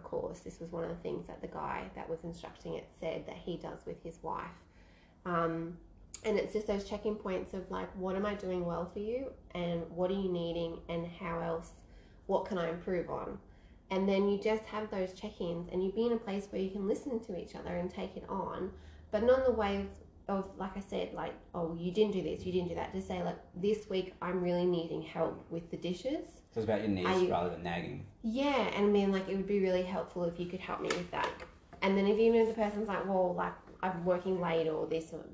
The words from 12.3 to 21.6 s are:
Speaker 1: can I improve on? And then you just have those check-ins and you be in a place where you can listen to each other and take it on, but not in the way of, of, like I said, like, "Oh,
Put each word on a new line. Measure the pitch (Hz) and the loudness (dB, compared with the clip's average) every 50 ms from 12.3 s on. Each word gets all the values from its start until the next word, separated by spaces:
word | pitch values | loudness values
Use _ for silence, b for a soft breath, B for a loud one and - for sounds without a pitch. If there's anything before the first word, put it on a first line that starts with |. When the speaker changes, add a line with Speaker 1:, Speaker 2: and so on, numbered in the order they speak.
| 196 - - | 2 2 2
Speaker 1:
can | - 208 180 | 2 0 0
I | 165 165 | 0 0
improve | 165 175 - - 185 175 - - | -2 -2 -2 0 0 0 0 0
on? | 143 - - - 196 - B B B B B B B B B - | -2 -4 -4 -6 -8 -10 B B B B B B B B B -2
And | - 185 196 196 | 0 2 4 4
then | 196 196 202 202 | 6 6 6 4
you | 202 196 | 4 4
just | - 214 220 220 - | 2 2 2 2 0
have | - - 214 214 208 | -4 -6 -6 -4 -2
those | 214 196 185 185 - | -2 -2 -2 -2 -4
check-ins | - - 214 214 - 185 170 170 170 175 170 | -6 -10 -8 -6 -4 -4 -2 -2 -4 -4 -2
and | - 185 190 | 0 0 2
you | 190 196 | 2 2
be | 220 233 | 2 4
in | 240 | 4
a | 233 226 | 2 2
place | 226 208 190 202 196 - | 0 -2 -4 -4 -4 -4
where | - 196 | -2 -2
you | 190 190 | -2 -2
can | 190 208 190 196 | -2 0 0 0
listen | 262 311 - 294 247 226 | 0 0 0 -2 -4 -4
to | - - 190 170 | -4 -4 -6 -8
each | - - - | -8 -8 -10
other | - - 170 180 | -10 -6 -4 -4
and | 175 175 185 | -2 -2 -4
take | - 202 185 190 - | -4 -6 -6 -6 -6
it | - - - | -10 -8 -4
on, | 196 190 175 - - - 185 196 B B B B B B B B | -4 -4 -2 -4 -4 -4 -4 -6 B B B B B B B B
but | - 208 220 | 0 4 6
not | 247 254 262 | 6 6 8
in | 262 | 6
the | 254 | 4
way | 226 220 208 202 196 196 | 4 4 4 2 2 0
of, | 196 196 - - - - - - - - | -2 -4 -8 -12 -18 -20 -20 -12 -4 -2
of, | 196 190 190 - - - | -2 -2 -2 -4 -6 -6
like | 190 196 - 202 | -6 -6 -6 -8
I | |
said, | 196 - 202 190 180 - - | -8 -4 -4 -4 -2 -4 -4
like, | - 160 170 - - - - - | -4 -6 -6 -6 -10 -14 -8 -4
"Oh, | 175 | -2